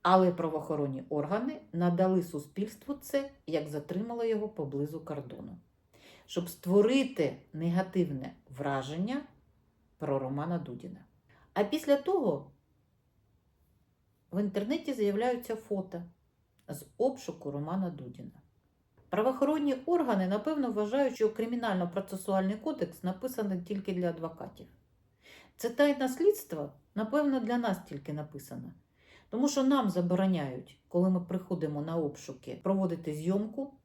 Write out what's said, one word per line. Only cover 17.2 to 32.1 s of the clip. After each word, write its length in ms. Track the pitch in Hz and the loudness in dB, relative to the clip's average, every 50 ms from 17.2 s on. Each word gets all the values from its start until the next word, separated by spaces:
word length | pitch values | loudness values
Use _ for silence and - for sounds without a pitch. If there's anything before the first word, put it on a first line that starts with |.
| - - 143 - - 143 | -10 -10 -10 -8 -8 -6
Романа 380 | 143 143 147 156 180 196 185 175 | -6 -4 -4 -2 -2 -2 -2 -2
Дудіна. 520 | - - 135 123 127 - - - - - _ _ _ _ _ _ _ _ _ _ _ - _ _ | -4 -8 -14 -14 -14 -14 -16 -16 -18 -20 _ _ _ _ _ _ _ _ _ _ _ -20 _ _
Правоохоронні 640 | - 214 220 262 262 - 277 285 311 302 294 285 262 | 0 2 2 2 4 4 2 2 4 2 2 0 0
органи, 540 | 254 - 330 349 349 302 247 214 190 185 | 0 0 2 2 4 4 4 4 2 4
напевно, 440 | 185 202 214 214 302 320 294 262 240 | 2 2 0 0 0 0 0 0 0
вважають, 440 | 202 208 208 208 233 277 277 254 247 | 2 0 0 2 2 2 2 2 4
що 120 | - 220 | 4 2
Кримінально-процесуальний 1300 | 214 220 - 226 226 247 240 233 220 190 180 180 175 - 196 190 - 196 190 - - 190 190 190 190 208 220 | 2 2 0 -2 -2 -2 -2 0 0 2 2 0 0 -2 -4 -4 -4 -8 -6 -2 2 2 2 2 2 -2 -2
кодекс 420 | - 311 294 - - 175 - - - | -2 -4 -2 -2 -4 -4 -4 -4 -4
написаний 580 | 185 190 - - 262 254 - 220 202 190 175 | -4 -4 -2 -6 -6 -4 -2 -2 -2 -2 -4
тільки 320 | 175 - 208 196 - - 185 | -4 -4 -6 -4 -4 -4 -2
для 160 | 180 180 175 | 0 0 0
адвокатів. 580 | 165 160 165 160 160 - - - - - - - - _ _ _ _ _ _ _ _ _ _ - - - - - _ | -2 -2 -6 -8 -8 -10 -14 -14 -14 -18 -20 -20 -20 _ _ _ _ _ _ _ _ _ _ -20 -20 -20 -20 -20 _
Це 120 | _ - 233 | _ -6 -4
тайна 400 | 233 - 285 294 277 277 269 254 | 4 4 4 4 6 2 0 -2
слідства, 640 | 254 - 330 403 415 - - - 175 156 143 - - - _ _ _ | 0 4 4 4 4 4 -4 -8 -6 -6 -6 -8 -10 -18 _ _ _
напевно, 440 | 202 220 214 277 302 302 285 269 262 | -4 -4 2 2 4 4 4 2 2
для 180 | 226 214 240 | 0 0 0
нас 200 | 240 240 220 180 - - - | 0 2 0 -2 -2 -4 -12
тільки 240 | 151 139 - - 147 | -12 -10 -8 -6 -6
написана. 600 | 151 147 - - 139 - - 123 123 123 - - - _ _ _ _ _ _ - - _ _ | -6 -8 -10 -12 -16 -14 -12 -12 -12 -12 -12 -16 -18 _ _ _ _ _ _ -20 -20 _ _
Тому 200 | - 226 269 285 | 0 2 2 4
що 140 | - 277 262 | 4 4 4
нам 260 | 269 285 269 226 196 | 6 6 6 4 2
забороняють, 920 | 175 180 175 175 180 180 190 190 185 160 143 135 127 - - - - _ _ | 2 2 2 2 4 4 4 4 4 2 0 -4 -6 -10 -12 -14 -20 _ _
коли 220 | _ - 175 180 190 | _ 2 4 4 4
ми 100 | 185 175 | 4 2
приходимо 600 | 175 - 180 185 - - 180 151 156 147 147 147 | 0 -2 -4 -4 -2 -4 -4 -2 -2 -2 -2 -4
на 140 | 147 160 165 | -4 -2 -2
обшуки, 640 | 170 156 143 | 0 0 -2